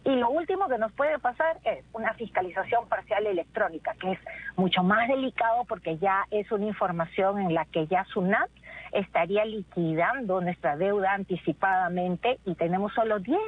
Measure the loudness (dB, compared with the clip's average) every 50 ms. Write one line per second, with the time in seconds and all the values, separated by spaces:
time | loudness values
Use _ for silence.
0 | 0 2 2 4 2 2 2 0 0 0 0 0 0 0 0 0 -2 -2 0 0
1 | 0 2 2 2 0 -2 0 2 0 0 0 0 -2 -4 -4 -4 -6 -12 -8 -4
2 | -4 -4 -4 -4 -6 -4 -2 -2 -2 -2 -2 -4 -2 0 0 0 0 0 -4 -4
3 | -2 -2 -2 0 0 0 0 -2 -4 -4 -2 -2 -2 -2 -2 -6 -8 -8 -8 -4
4 | -4 -4 -4 -4 -8 -14 -14 -12 -12 -8 -2 0 0 2 2 2 4 4 4 4
5 | 4 2 0 0 0 -2 -2 0 0 2 2 0 0 -4 -6 -6 -4 -6 -4 0
6 | 0 0 2 0 0 -2 -2 -4 -2 -2 -2 -2 -2 -2 -2 -2 -2 0 0 -2
7 | -4 -4 -2 0 0 2 2 0 0 0 0 0 -2 -2 -2 -4 -2 0 0 -2
8 | -2 -2 -4 -2 0 2 2 2 0 -2 _ -14 -20 -20 -18 -16 -12 -4 -4 -4
9 | -2 0 0 0 2 2 2 0 0 0 -2 -6 -8 -6 -2 0 0 0 2 2
10 | 2 2 0 -2 -2 -2 0 0 0 -2 -2 0 0 -2 0 2 0 0 2 2
11 | 2 2 0 0 -2 -4 -4 -4 -2 -4 -2 0 2 2 4 4 2 0 0 0
12 | 0 0 -2 0 0 0 -2 -2 -2 -6 -2 -2 0 0 0 0 0 0 0 0
13 | 0 2 0 -2 0 0 0 0 0